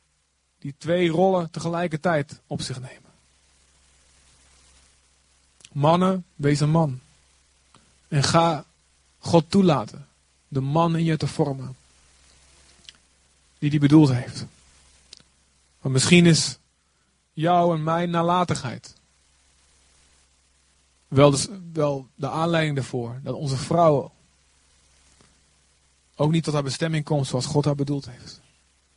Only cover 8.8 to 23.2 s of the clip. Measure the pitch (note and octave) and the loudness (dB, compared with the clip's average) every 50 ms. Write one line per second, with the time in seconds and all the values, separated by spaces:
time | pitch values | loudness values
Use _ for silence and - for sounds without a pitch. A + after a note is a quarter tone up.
8.8 | _ _ _ _ _ _ _ _ - - F3+ E3+ D3 - - G3+ F#3+ F3 D3 B2+ | _ _ _ _ _ _ _ _ -4 2 2 2 2 4 0 2 4 4 2 0
9.8 | G#2+ - - C#3 C#3+ _ _ _ _ _ _ _ _ _ C#3+ C3+ C3+ C#3 C#3+ E3 | -2 -8 -12 -18 -20 _ _ _ _ _ _ _ _ _ -6 -4 -4 0 2 2
10.8 | E3+ E3+ E3 D#3+ E3 E3 D#3 D3 - C#3+ - - D#3+ C#3+ C3+ C3+ B2+ C3 C3 - | 2 2 2 0 0 0 0 -2 -2 -6 -2 -2 -2 -2 -2 -6 -10 -14 -16 -18
11.8 | _ _ _ _ _ _ _ _ _ _ _ _ _ _ _ _ _ _ _ _ | _ _ _ _ _ _ _ _ _ _ _ _ _ _ _ _ _ _ _ _
12.8 | _ - - _ _ _ _ _ _ _ _ _ _ _ _ _ D3+ D3 C#3+ D3+ | _ -20 -20 _ _ _ _ _ _ _ _ _ _ _ _ _ -4 -2 0 2
13.8 | C#3+ C#3 D3 D#3+ D3+ C3+ B2+ A#2+ - - - - - - _ _ _ _ _ _ | 4 6 8 8 8 6 2 -2 -4 -8 -14 -14 -16 -16 _ _ _ _ _ _
14.8 | _ _ _ _ _ _ - - _ _ _ _ _ _ _ _ _ _ _ _ | _ _ _ _ _ _ -20 -20 _ _ _ _ _ _ _ _ _ _ _ _
15.8 | - C#3 C3 C3 - - F3 F3 E3+ E3+ D#3+ - - - - - _ _ _ _ | -8 -4 -2 0 2 6 6 8 8 6 6 4 0 -4 -8 -12 _ _ _ _
16.8 | _ _ _ _ _ _ _ _ _ _ _ - D3+ E3+ F3+ F3 F3 F3 E3+ D#3 | _ _ _ _ _ _ _ _ _ _ _ -4 0 2 2 4 2 2 0 0
17.8 | D3+ D#3+ E3 E3+ F3 F3 E3+ E3+ E3 E3+ F3 F3+ F3+ - D#3+ C3 - A#2+ G#2+ - | -2 -2 -2 -2 -2 -2 -2 -2 0 0 0 0 0 -2 -4 -6 -6 -10 -10 -12
18.8 | - - - _ _ _ _ _ _ _ _ _ _ _ _ _ _ _ _ _ | -14 -20 -20 _ _ _ _ _ _ _ _ _ _ _ _ _ _ _ _ _
19.8 | _ _ _ _ _ _ _ _ _ _ _ _ _ _ _ _ _ _ _ _ | _ _ _ _ _ _ _ _ _ _ _ _ _ _ _ _ _ _ _ _
20.8 | _ _ _ _ _ _ - C3 C#3+ D3 C#3 - - - G3+ F#3+ F3 E3+ E3 D#3+ | _ _ _ _ _ _ 4 6 6 6 6 2 -4 -6 -10 -16 -16 -10 -6 -4
21.8 | D3 D3 C#3+ C#3 C3 - _ - D3 C3+ - D#3 D#3+ E3+ E3+ D#3+ D#3 D3+ C#3+ C#3 | -4 -4 -4 -6 -10 -16 _ -10 -8 -6 -4 -2 -2 0 0 0 0 0 -2 -4
22.8 | A#2+ - - B2+ A#2 A#2 A#2+ C3 | -6 -6 -8 -8 -8 -8 -10 -12